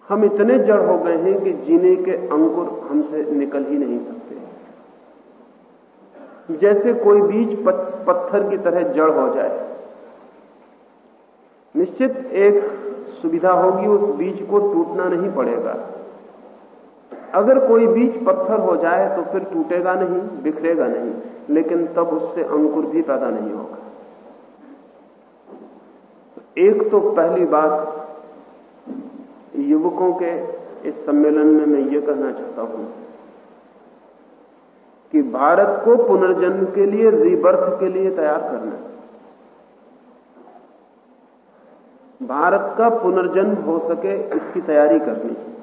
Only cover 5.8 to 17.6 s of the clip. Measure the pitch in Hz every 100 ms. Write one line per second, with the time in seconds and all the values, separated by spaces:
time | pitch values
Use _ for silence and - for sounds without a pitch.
5.8 | _ _ _ - - - - 156 202 208
6.8 | 240 226 208 202 202 214 208 - - -
7.8 | - - - - - 202 202 196 175 175
8.8 | 160 139 156 139 127 117 117 - - -
9.8 | - - - - - - _ _ _ _
10.8 | _ _ _ _ _ _ _ _ _ -
11.8 | 359 - 262 262 262 185 202 202 - -
12.8 | - - - - 165 165 180 185 185 190
13.8 | 208 202 202 - 180 196 - 202 202 170
14.8 | 170 - 185 175 190 139 120 117 113 113
15.8 | - - - - - - - - - -
16.8 | - _ _ - - 180 214 269